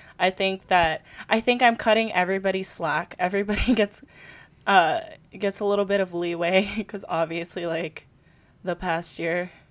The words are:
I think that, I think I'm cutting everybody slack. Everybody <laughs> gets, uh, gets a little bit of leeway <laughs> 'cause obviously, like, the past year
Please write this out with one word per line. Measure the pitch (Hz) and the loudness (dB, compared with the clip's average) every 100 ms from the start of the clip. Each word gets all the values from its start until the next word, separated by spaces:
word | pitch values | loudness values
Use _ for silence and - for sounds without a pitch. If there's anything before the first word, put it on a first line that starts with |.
| - - | -20 -2
I | 185 | 0
think | 185 190 190 - | 2 -2 -2 2
that, | 185 165 156 - - - | 4 4 0 -8 -18 -2
I | 220 | 0
think | 226 247 | 2 4
I'm | 247 226 | 4 4
cutting | - 220 220 | 2 2 2
everybody | - 180 190 190 190 | 0 0 0 0 -2
slack. | 190 - 165 147 175 - | -4 -4 -2 -2 -4 -4
Everybody | 180 196 202 208 - | -2 0 -2 0 2
<laughs> | |
gets, | 226 208 - - - - - - _ - | 2 2 -2 -20 -20 -20 -20 -20 _ 4
uh, | 196 165 127 - - _ 196 | 4 4 0 -4 -14 _ -6
gets | 196 196 | -4 -2
a | 208 | 0
little | 202 196 | 2 2
bit | 202 | 0
of | 190 | 0
leeway | 175 175 170 170 190 202 208 | -2 -4 -2 2 2 2 -4
<laughs> | 202 | -8
'cause | 202 - | -10 -6
obviously, | 165 160 165 175 - 170 | -2 -2 -2 -6 -6 -4
like, | 165 165 - - _ _ _ _ _ | -4 -6 -10 -20 _ _ _ _ _
the | 180 175 | -8 -4
past | 180 165 165 - | -2 -2 -4 -6
year | 165 175 175 - _ | -2 -2 -4 -10 _